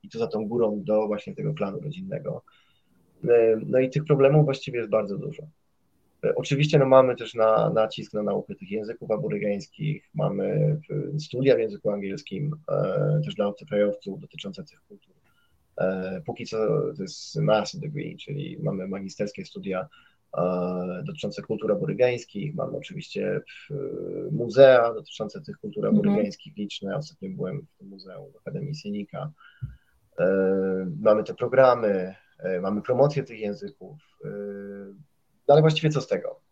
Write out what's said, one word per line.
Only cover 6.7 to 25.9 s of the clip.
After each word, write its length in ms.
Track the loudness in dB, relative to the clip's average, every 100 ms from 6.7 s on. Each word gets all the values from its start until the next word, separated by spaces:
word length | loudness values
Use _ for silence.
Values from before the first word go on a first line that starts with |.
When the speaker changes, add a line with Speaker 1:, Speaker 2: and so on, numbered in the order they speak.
| 4
Speaker 1:
no, 60 | 8
mamy 300 | 8 8 2
też 180 | -6 2
na-, 340 | 4 4 4
nacisk 440 | 2 0 -2 -8
na 100 | -4
naukę 320 | -2 -2 -6 -14
tych 160 | -8
języków 400 | -8 -8 -12 -4
aborygeńskich, 1000 | -4 -2 -2 -2 -4 -6 -8 -6 -6 _
mamy, 640 | -4 -2 -2 -2 0 2 0 -4 -6 -6 -8
e, 40 |
studia 360 | -6 0 4 4
w 40 |
języku 300 | 2 -4 -4
angielskim, 680 | -4 -4 -8 -8 -6 -6 -6 -4
e, 520 | -2 0 0 0 0 -2
też 100 | -2
dla 120 | -4
obcokrajowców 720 | -4 -4 0 0 0 -10 -12
dotyczące 440 | -14 -14 -12 -12
tych 180 | -16 _
kultur. 320 | _ -20 _ _ _ _ _ _ _ -4
E, 440 | -2 -2 -6 -8 -8
póki 200 | -10 -6
co 120 | -2 0 0 -2 -6
to 40 |
jest 340 | -10 -10 -10 -2
master 460 | 2 2 2 -6
degree, 360 | -10 -8 -10 -12
czyli 400 | -10 -8 -8 -6
mamy 240 | -6 -4 -6
magisterskie 580 | -8 -10 -6 -8 -6 -14
studia 420 | -12 -6 -6 -6 -14 _ _ _ -2
e, 680 | -2 0 -2 -4 -6 -8 -10
dotyczące 340 | -8 -10 -10
kultur 300 | -8 -6 -2
aborygeńskich. 840 | -2 -2 0 0 0 -8 -8 -8 -6
Mamy 220 | -6 -8
oczywiście, 640 | -10 -14 -10 -6 -4 -4 -8 -20 -12
e, 20 | -10 -8 -8 -10 -8 -6
muzea 600 | -4 -2 10 12 12 6
dotyczące 480 | 0 -10 -8 -8 -8
tych 160 | -14 -14
kultur 280 | -10 -4
Speaker 2:
Mhm. 140 | 4